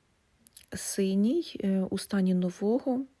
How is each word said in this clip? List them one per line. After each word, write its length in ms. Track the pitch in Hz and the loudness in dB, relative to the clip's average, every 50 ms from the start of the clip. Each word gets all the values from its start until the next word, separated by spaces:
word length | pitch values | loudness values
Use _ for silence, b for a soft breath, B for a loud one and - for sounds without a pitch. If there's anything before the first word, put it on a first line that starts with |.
| _ _ _ _ _ _ _ _ _ - _ - - _ | _ _ _ _ _ _ _ _ _ -20 _ -20 -16 _
синій, 840 | - - - - - - 196 190 190 196 208 233 311 349 320 - - - - | -12 -10 -8 -6 -2 0 0 2 2 2 2 2 2 0 -2 -4 -6 -4 -2
е, 220 | 196 190 190 185 - | 0 0 0 0 -2
у 80 | 196 190 | -4 -6
стані 360 | - - 208 196 185 185 185 | -4 -2 0 2 4 4 4
нового 720 | 180 180 180 180 - 196 208 233 269 - 269 247 262 269 - _ _ | 2 2 0 -2 -2 0 0 0 2 0 0 -2 -2 -4 -6 _ _